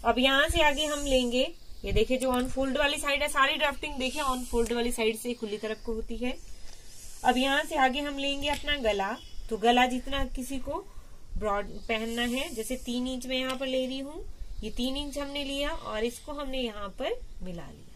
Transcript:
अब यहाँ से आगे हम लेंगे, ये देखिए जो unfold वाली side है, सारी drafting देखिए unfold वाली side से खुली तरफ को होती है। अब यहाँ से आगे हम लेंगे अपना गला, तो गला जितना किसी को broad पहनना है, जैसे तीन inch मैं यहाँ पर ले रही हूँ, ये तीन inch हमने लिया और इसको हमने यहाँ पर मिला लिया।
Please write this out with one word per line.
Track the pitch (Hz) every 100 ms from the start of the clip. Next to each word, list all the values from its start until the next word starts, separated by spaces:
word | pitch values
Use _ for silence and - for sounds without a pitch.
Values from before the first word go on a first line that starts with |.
| 226
अब | 226
यहाँ | 262 269 311
से | 339
आगे | 302 277 302
हम | 294 277
लेंगे, | 262 247 247 302 - - - 196
ये |
देखिए | 202 226 254
जो | 262
unfold | 247 254 262 269 262
वाली | 285 285
side | 285 277
है, | 294
सारी | 294 269 302
drafting | 302 269 302 285
देखिए | 254 277
unfold | 277 254 247 233 226
वाली | 240 233
side | 240 220 220
से | 247
खुली | 233 220 208
तरफ | 214 214 -
को |
होती | 220 226 226
है। | 247 269 - - - - - - - -
अब | - 247
यहाँ | 269 285
से | 311 311
आगे | 262 254
हम | 285 277
लेंगे | 277 277 285
अपना | 285 - 285
गला, | 226 202 196 254 - - -
तो | 220
गला | 226 247 247
जितना | 247 262 277 269
किसी | - 247 269
को | 262 320 403 - - - - -
broad | 208 202 202 208 -
पहनना | 226 226 233
है, | 240 247 320 233
जैसे | 220 254
तीन | - 240 247
inch | 254 254
मैं | 254
यहाँ | 262 262
पर | 269
ले | 262 262
रही | 269
हूँ, | 269 330 - - - -
ये | 214
तीन | 214 247 269
inch | 294 277
हमने | 285 285
लिया | 277 277 285
और | 220 - 214
इसको | 233 233 -
हमने | 285 277 262
यहाँ | 240 208 202 180
पर | 285 480 - -
मिला | 185 170 -
लिया। | - -